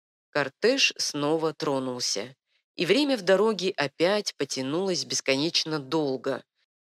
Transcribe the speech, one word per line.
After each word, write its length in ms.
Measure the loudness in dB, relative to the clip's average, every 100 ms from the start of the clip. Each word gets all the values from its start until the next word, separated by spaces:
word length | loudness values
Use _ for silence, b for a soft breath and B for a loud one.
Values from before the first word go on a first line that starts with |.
| _ _ _
Кортеж 600 | -2 -2 0 2 4 2 0
снова 560 | -6 -2 0 0 0
тронулся, 840 | -2 -2 -2 -2 -4 -4 -4 -8 -14 _ _ _ -2
и 60 | 2
время 320 | 2 2 0
в 60 |
дороге 500 | 4 4 4 2 -2 -2
опять 580 | -4 0 2 2 -2 -6
потянулось 680 | -4 -4 -4 -2 -2 -2
бесконечно 760 | -4 -4 0 0 2 0 -2 -4
долго. 680 | -2 -2 0 -2 -4 -6 -8 _ _ _